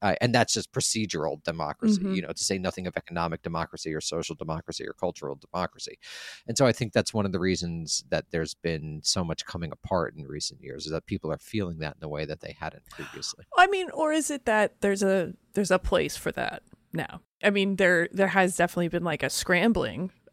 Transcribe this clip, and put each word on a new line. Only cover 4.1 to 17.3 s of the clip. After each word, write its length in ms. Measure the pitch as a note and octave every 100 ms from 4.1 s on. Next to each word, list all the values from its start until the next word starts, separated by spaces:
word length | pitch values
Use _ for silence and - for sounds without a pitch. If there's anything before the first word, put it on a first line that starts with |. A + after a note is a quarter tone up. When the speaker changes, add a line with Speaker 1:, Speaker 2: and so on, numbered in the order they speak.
| E2 D#2+ D#2
Speaker 1:
democracy 500 | D#2+ D#2+ - - -
or 80 |
cultural 420 | - F2+ - D2 C#2+
democracy. 640 | - F2 F2 - - - - - - - -
And 100 | A2+
so 80 | C3+
I 60 |
think 200 | A2 A2+
that's 220 | G#2 G#2
one 120 | A2+ G2+
of 40 |
the 80 | F#2
reasons 640 | F#2 F2+ F2 E2 D#2 - -
that 160 | D#2 -
there's 240 | E2 D#2 -
been 460 | E2 D#2+ D#2 D#2
so 200 | - -
much 220 | E2+ D#2 -
coming 260 | F2+ E2
apart 440 | - - F#2 D#2 -
in 80 | C2+
recent 360 | D2 - C2+
years, 260 | C2+ C2+ D2+
is 40 |
that 140 | D#2+ -
people 260 | G2 D#2
are 60 | D2+
feeling 400 | - A2 F#2 D#2+
that 160 | D#2 C2+
in 20 |
a 60 | D#2
way 160 | D2 D#2
that 160 | D2+
they 140 | - C#2+
hadn't 260 | D#2+ - -
previously. 560 | - D2 - - - - -
Speaker 2:
I 120 | F#4+
mean, 240 | G4 F4+
or 200 | - D#4
is 200 | D#4 D4
it 140 | C#4+ -
that 360 | G#3+ G3+ -
there's 220 | G3+ G3
a, 300 | G3 F#3+ E3 - _
there's 180 | - G3
a 80 | F#3
place 380 | - F3 D3 -
for 140 | -
that 300 | - - - - - _
now? 300 | E3 - - _